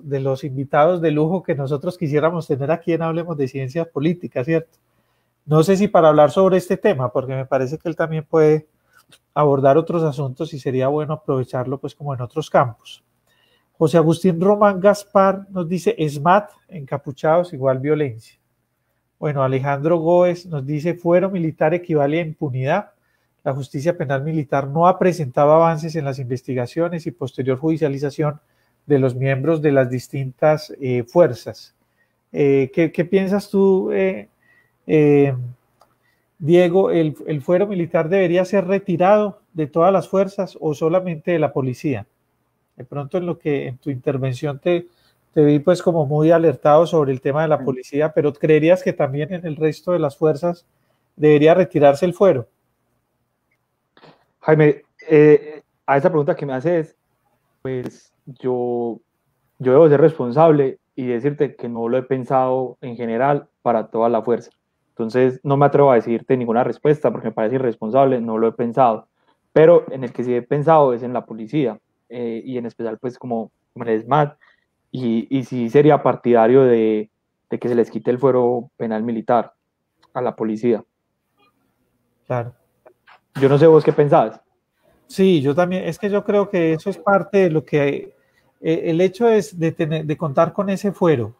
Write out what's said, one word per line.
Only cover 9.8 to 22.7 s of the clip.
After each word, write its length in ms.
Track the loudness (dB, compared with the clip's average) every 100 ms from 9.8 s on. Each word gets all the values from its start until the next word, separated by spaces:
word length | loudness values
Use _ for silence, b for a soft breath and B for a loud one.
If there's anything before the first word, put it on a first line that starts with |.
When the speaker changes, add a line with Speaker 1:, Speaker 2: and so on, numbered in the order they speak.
| 2 -2
Speaker 1:
asuntos 500 | -2 -4 -8 -8 -10
y 60 | -8
sería 280 | -6 -2 -2
bueno 260 | -2 -4
aprovecharlo, 680 | -6 -4 -4 -4 -6 -6 -8
pues, 140 | -10
como 200 | -12 -10
en 80 | -8
otros 280 | -8 -8 -2
campos. 540 | 0 0 -4 -20 -20 _ _ _ _ _ _ _ _
José 200 | 0 2
Agustín 420 | 2 2 0 0
Román 380 | 0 2 2 2
Gaspar 680 | 2 0 0 2 2 0 -6
nos 180 | -8 -6
dice, 280 | -4 -4 -2
esmat, 520 | -4 -2 2 2 0 _ _
encapuchados 840 | -18 -10 -10 -10 -4 0 0 0
igual 260 | -4 -2 -2
violencia. 600 | -2 -2 -2 -8 -18 _ _ _ _ _ _ _ _ _
Bueno, 240 | -6 -2
Alejandro 540 | -2 0 -2 -2 0 0
Góez 480 | 2 2 2 0 -8
nos 200 | -10 -6
dice, 280 | -6 -4 -4
fuero 340 | 0 2 2
militar 440 | -2 -6 -2 -2
equivale 460 | -2 -2 -2 0 -2
a 60 | -4
impunidad. 640 | -8 -8 -4 -2